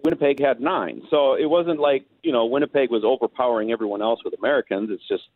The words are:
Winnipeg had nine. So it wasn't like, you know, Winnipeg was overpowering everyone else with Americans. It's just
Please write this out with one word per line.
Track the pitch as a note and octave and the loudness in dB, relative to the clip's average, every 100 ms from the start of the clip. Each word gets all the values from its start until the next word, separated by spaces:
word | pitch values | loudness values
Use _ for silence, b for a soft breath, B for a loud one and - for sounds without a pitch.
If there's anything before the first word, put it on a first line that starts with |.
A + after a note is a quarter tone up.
Winnipeg | D3+ E3+ C#3+ C#3+ | -2 0 0 2
had | C#3 A#2 | 0 0
nine. | C#3+ F3+ F2 A1+ - | -2 -2 -4 -8 -2
So | D3+ C#3 | 2 2
it | C3 D3+ | 2 2
wasn't | E3+ E3+ D#3 | 0 0 0
like, | D3 C3+ - _ | 0 0 -2 _
you | E3 | -2
know, | B2 A2+ | 0 2
Winnipeg | C#3 C#3+ C#3+ B2+ | 0 0 0 2
was | A#2 | 2
overpowering | A2 C3 A2+ - B2 A#2 A2 | 2 0 -2 0 0 0 0
everyone | A2+ A2 G#2 | -2 -2 -2
else | A2 A#2 | -2 -2
with | F#2 - | -4 -4
Americans. | A2 C#3+ - G2 G#2+ | 0 0 0 -4 -4
It's | F#2+ - | -6 -4
just | G2 - | -6 -6